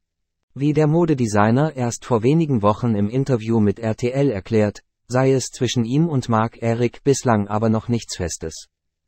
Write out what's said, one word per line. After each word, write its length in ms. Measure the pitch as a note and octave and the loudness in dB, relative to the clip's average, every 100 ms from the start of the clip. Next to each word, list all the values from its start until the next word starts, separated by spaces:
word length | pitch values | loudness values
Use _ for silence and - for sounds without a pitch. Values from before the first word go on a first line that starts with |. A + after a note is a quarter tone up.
| _ _ _ _ _ | _ _ _ _ _
Wie 180 | - C#3+ | -4 0
der 140 | D3 D3+ | 2 2
Modedesigner 880 | D#3+ F3 C#3+ A#2 G#2 G#2 A#2+ D#3 C3+ | 2 2 0 0 2 2 2 0 -2
erst 280 | A#2+ - | -6 -6
vor 180 | - A#2 | -2 0
wenigen 380 | A#2 D#3+ D#3+ B2+ | 2 2 2 0
Wochen 340 | G2+ G#2+ A#2+ | 0 0 -2
im 140 | G#2+ G#2 | 0 -2
Interview 520 | B2 C#3 B2 A2 A2+ | -2 -2 -2 0 2
mit 180 | G#2 F#2+ | 2 0
R 180 | A2+ A2 | -4 -4
T 140 | B2 | -2
L 200 | C3 C#3+ | 0 0
erklärt, 520 | G2+ - A2 G#2 - - _ _ | -2 -2 0 0 -2 -16 _ _
sei 260 | B2 C3+ | 0 2
es 180 | C3+ - | 2 -2
zwischen 340 | - A#2+ - | -4 -2 0
ihm 240 | A2+ C3+ E3+ | 0 0 0
und 200 | C#3+ A#2+ | 0 0
Marc-Erik 760 | A2+ A2+ - A#2 A#2 A#2+ - | 0 0 -2 -4 0 -2 0
bislang 440 | - C3+ C3 A2 G2+ | 0 0 2 0 0
aber 220 | G#2+ A2+ | -2 0
noch 180 | A2 - | 0 -2
nichts 280 | A#2 - - | -4 -4 -8
Festes. 520 | F2 - D#2+ - - _ _ _ | -8 -6 -10 -12 -18 _ _ _